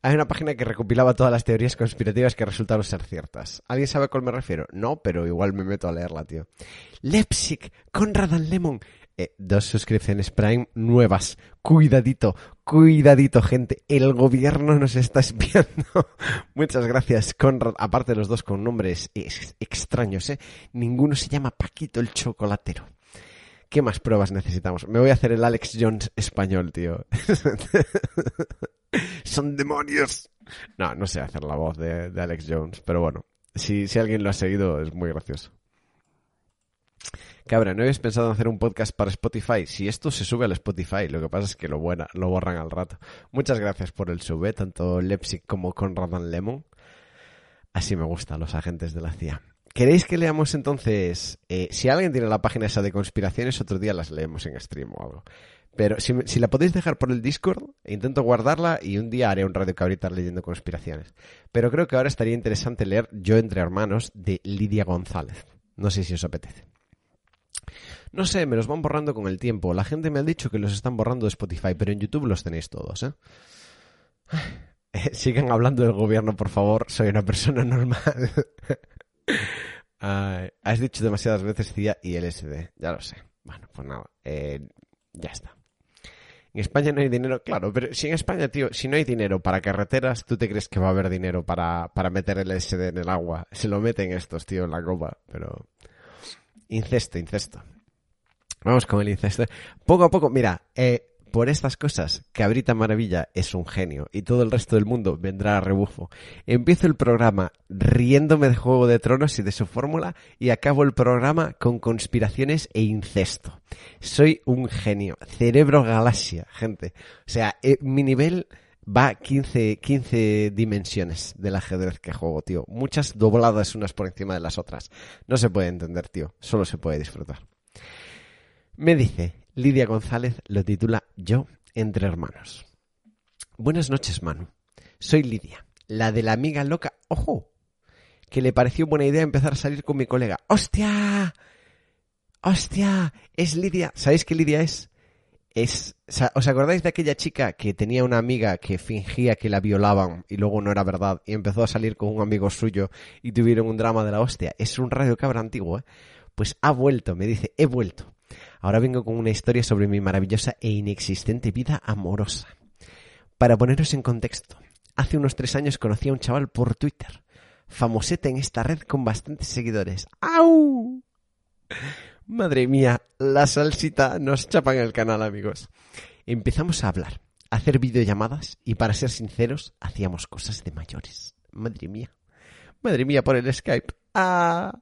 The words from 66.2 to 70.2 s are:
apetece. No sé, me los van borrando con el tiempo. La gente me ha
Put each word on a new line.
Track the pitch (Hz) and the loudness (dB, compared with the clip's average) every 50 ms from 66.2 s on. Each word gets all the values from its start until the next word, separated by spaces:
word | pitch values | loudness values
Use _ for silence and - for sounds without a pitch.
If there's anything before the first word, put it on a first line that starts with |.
| 82 | -6
apetece. | 82 - 85 - - - - - _ _ _ _ _ _ _ _ _ _ _ _ _ _ _ _ _ _ - - - - - - - - - _ - | -6 -8 -8 -12 -14 -20 -20 -20 _ _ _ _ _ _ _ _ _ _ _ _ _ _ _ _ _ _ -16 -14 -14 -20 -20 -20 -20 -20 -20 _ -14
No | - - 190 | -6 -4 -2
sé, | 175 - 196 165 | 0 0 0 0
me | 143 120 | 2 0
los | 113 110 | 0 0
van | 110 147 165 | -2 -4 -4
borrando | 147 147 139 151 151 147 131 | -2 -2 -2 -2 -2 -2 -4
con | 110 104 | -4 -4
el | 95 92 | -4 -4
tiempo. | 92 - 120 113 101 87 90 87 | -2 -2 -4 -4 -2 -2 -2 0
La | 90 98 | 0 -2
gente | - 147 156 160 160 | -2 -4 -4 -2 -2
me | 147 | -2
ha | 139 | 0